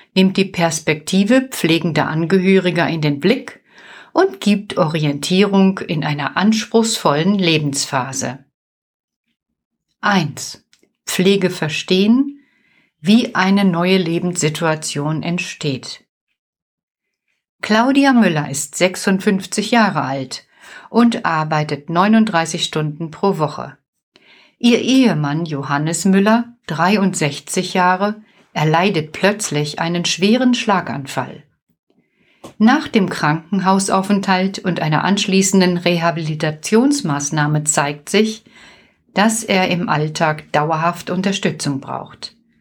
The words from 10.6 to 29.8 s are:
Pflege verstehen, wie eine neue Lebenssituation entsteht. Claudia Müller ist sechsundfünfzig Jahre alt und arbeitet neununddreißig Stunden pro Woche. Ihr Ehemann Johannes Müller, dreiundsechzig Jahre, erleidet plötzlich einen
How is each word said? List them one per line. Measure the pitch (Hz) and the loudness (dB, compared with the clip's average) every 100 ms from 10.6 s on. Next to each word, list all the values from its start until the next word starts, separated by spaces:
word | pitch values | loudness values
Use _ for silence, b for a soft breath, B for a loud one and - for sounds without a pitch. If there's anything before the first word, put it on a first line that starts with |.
| _ _ _ _ - | _ _ _ _ -8
Pflege | - 180 202 190 | 0 2 4 2
verstehen, | 180 156 156 - 185 208 247 285 B B B B B B B | -2 -6 -6 0 2 4 4 2 B B B B B B B
wie | 156 220 - | 2 2 2
eine | - 185 196 196 | 0 2 4 2
neue | 165 180 190 | 2 2 2
Lebenssituation | 170 170 180 175 156 151 165 160 - 147 147 156 | 0 -2 -4 -2 -2 0 -2 -2 -4 -6 -4 -4
entsteht. | - 175 - - 147 127 - - _ _ _ _ _ _ _ _ _ _ _ _ _ _ _ _ | -4 -6 -6 -8 -6 -6 -10 -18 _ _ _ _ _ _ _ _ _ _ _ _ _ _ _ _
Claudia | - 214 247 269 277 | 0 2 4 4 4
Müller | 247 196 156 147 | 4 4 2 -4
ist | 139 - - | -6 -8 0
sechsundfünfzig | 180 185 - 190 208 190 - - 208 | 0 0 -2 0 0 -2 -2 -6 0
Jahre | 240 214 151 | 2 2 0
alt | 131 135 131 - B B B B B | -4 -6 -8 -12 B B B B B
und | - 233 240 165 | 2 2 2 -2
arbeitet | 160 156 156 151 143 - | -2 0 -2 -2 -6 -4
neununddreißig | 170 202 226 220 170 160 165 - | 0 4 4 4 0 -2 -4 -4
Stunden | 156 151 147 165 | -4 -4 -6 -10
pro | 156 196 156 | -2 0 0
Woche. | 151 - 127 - _ _ _ b b b b b | -2 -4 -14 -16 _ _ _ b b b b b
Ihr | 240 240 | 2 2
Ehemann | - 262 240 156 147 165 165 | 2 4 4 2 -2 -4 -4
Johannes | 143 135 143 151 165 196 | -6 -4 -4 -2 -2 2
Müller, | 190 202 226 240 - - | 4 4 2 0 -10 -8
dreiundsechzig | 151 175 208 190 - 151 139 - - 180 | -2 0 2 0 0 -4 -4 -8 -6 -4
Jahre, | 190 180 185 208 214 B B B - | 0 2 2 -2 -4 B B B -2
erleidet | 156 165 196 170 151 | 0 2 2 0 -4
plötzlich | - 190 208 - 147 147 | -2 0 0 -4 -4 -4
einen | - | -4